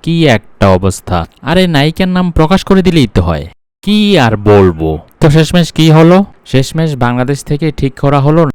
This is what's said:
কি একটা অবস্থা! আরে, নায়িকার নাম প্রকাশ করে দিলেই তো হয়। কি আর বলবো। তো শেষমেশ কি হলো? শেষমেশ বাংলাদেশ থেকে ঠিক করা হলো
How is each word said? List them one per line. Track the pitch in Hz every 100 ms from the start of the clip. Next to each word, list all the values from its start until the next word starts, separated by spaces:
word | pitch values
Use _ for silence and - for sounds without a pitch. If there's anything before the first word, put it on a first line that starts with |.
কি | - 165 156 110
একটা | - - 101 92
অবস্থা! | 95 - - 90 85 _ 135
আরে, | 170 185
নায়িকার | 151 147 160 185 180
নাম | 180 160
প্রকাশ | 160 190 -
করে | 190 180
দিলেই | 165 127
তো | - 85
হয়। | 80 71 _ _ _
কি | - 208 208 185
আর | 120 110 104
বলবো। | 104 95 80 80 78 - _
তো | 160
শেষমেশ | 156 156 180 165 -
কি | 160 156
হলো? | 165 180 196 - -
শেষমেশ | - 131 160 160 139
বাংলাদেশ | 120 123 127 143 -
থেকে | 147 160 -
ঠিক | 139 -
করা | 143 143 135
হলো | 156 156